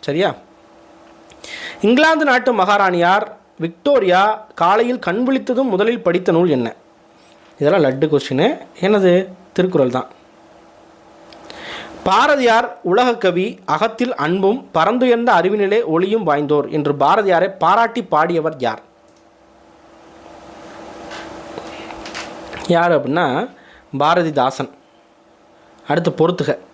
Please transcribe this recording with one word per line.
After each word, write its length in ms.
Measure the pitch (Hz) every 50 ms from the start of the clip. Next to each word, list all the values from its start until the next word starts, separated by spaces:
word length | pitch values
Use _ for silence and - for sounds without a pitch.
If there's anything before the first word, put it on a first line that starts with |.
| -
சரியா? 240 | - 139 160 196 175 131 - - _ - _ _ _ - - - - - - - - - - - - - - - - - - - - - - -
இங்கிலாந்து 380 | 208 240 254 311 320 320 302 311 285
நாட்டு 200 | 247 247 233 269 254 202 185
மகாராணியார் 640 | 190 208 202 196 190 180 175 170 175 190 208 - - - - _ _ _ _ 165
விக்டோரியா 580 | 170 170 _ _ 285 285 254 202 180 175 185 196 214 220 214 - - - -
காலையில் 440 | 170 175 196 220 240 240 247 247 -
கண் 160 | 180 175 220 254
விழித்ததும் 460 | 254 269 262 208 - 254 233 269 247 190
முதலில் 320 | 180 208 226 240 226 - 180
படித்த 220 | 170 170 175 -
நூல் 220 | 170 165 180 175 147 127
என்ன? 80 | 120 113 - - _ _ _ _ _ _ _ - - - - - - - - -
இதெல்லாம் 260 | 147 147 180 196 151
லட்டு 220 | 135 135 135 156 151
கொஸ்டின். 360 | 151 139 - - 131 131 165 240 330 330 - - - - -
என்னது? 260 | 190 214 208 190 180 175 180 190 185 - - - - -
திருக்குறள் 400 | - 180 185 180 160 131 127 120
தான். 100 | 127 - - - - - - _ - - - - - - - _ - - - - - - - - - - - - - - - - - - - - - - - - - -
பாரதியார் 600 | 190 190 214 262 302 294 285 254 233 220 226 240 233 - - - 196
உலக 200 | 180 226 247 254 233 226 -
கவி, 220 | 185 170 175 185 226 - - -
அகத்தில் 480 | - 143 170 208 226 220 - 247 247 247
அன்பும் 440 | - 139 156 175 196 190 196 220 269 - - -
பரந்துயர்ந்த 560 | 160 160 185 233 247 254 254 240 233 233 240 175 170
அறிவினிலே 400 | 170 185 202 208 202 196 202 226 233 - 160
ஒளியும் 340 | 165 180 190 214 - -
வாய்ந்தோர் 400 | 170 147 147 147 139 151 147 143 - -
என்று 180 | 151 147 151 143
பாரதியாரை 560 | 139 139 147 180 220 208 196 180 165 175 196 190 - -
பாராட்டி 380 | 165 190 226 233 226 226 240 196 - 170
பாடியவர் 420 | 151 160 170 175 165 151 160 156 139 123
யார்? 160 | 117 - - - _ _ _ _ _ _ _ _ _ _ _ _ _ _ _ _ - - _ - - - - - - - - - - - - - - - - - - - - - - - - - - - - - - - - - - - - - - - - - - - - - - - - - - - - - - - - - - 175
யார் 180 | 165 170 175 170
அப்படின்னா, 280 | 143 123 120 143 170 175 139 127 151 220 262 - - - - - - _ _ - 135
பாரதிதாசன். 720 | 143 151 170 180 170 160 147 139 123 135 135 - 160 - - _ _ _ _ _ _ _ _ _ _ _ _ _ _ _ _ _ _ _ _ - -
அடுத்து, 240 | - 143 170 170 - - -
பொறுத்துக. 380 | 156 170 170 - 147 143 151 - - _